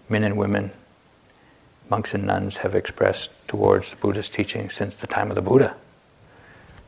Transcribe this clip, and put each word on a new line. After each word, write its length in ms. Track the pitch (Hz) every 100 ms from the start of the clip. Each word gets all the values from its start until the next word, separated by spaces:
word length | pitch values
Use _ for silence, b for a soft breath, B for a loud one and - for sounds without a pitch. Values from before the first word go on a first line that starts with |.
| -
men 120 | 107
and 140 | 107 101
women, 340 | 101 101 101 - - _ _ _ _ b b b b _ -
monks 240 | 107 104
and 140 | 101 101
nuns 320 | 95 98 -
have 160 | 98
expressed 760 | 98 - - 101 95 - - -
towards 460 | 104 101 98 -
Buddhist 400 | - 104 101 -
teaching 340 | - 101 110 98
since 280 | - 101 -
the 100 | -
time 240 | 101 104
of 60 | 98
the 40 |
Buddha. 340 | 95 131 - - - _ _ _ B B B B B B